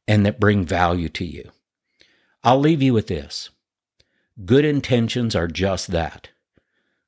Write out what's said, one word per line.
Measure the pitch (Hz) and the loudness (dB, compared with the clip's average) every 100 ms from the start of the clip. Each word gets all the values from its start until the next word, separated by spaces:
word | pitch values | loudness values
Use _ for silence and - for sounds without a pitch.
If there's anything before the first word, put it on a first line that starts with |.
| - | 0
and | 107 | 2
that | 101 - | 2 2
bring | 101 104 | 2 2
value | 85 87 87 87 80 | 0 0 0 0 -4
to | - 85 | -8 -10
you. | 71 - _ _ _ _ _ _ _ _ _ | -12 -18 _ _ _ _ _ _ _ _ _
I'll | 117 135 | 2 4
leave | 151 160 | 4 2
you | 135 | 2
with | 113 - | 2 0
this. | 80 71 - - _ _ _ _ _ _ _ _ - | -6 -8 -14 -16 _ _ _ _ _ _ _ _ -8
Good | 92 131 151 | 2 4 4
intentions | 147 - 120 113 123 117 | 0 0 0 0 -2 -2
are | 92 85 | -2 -2
just | 90 95 92 - | -2 -2 -2 -4
that, | 85 76 - - _ _ _ _ _ _ _ | -4 -4 -10 -20 _ _ _ _ _ _ _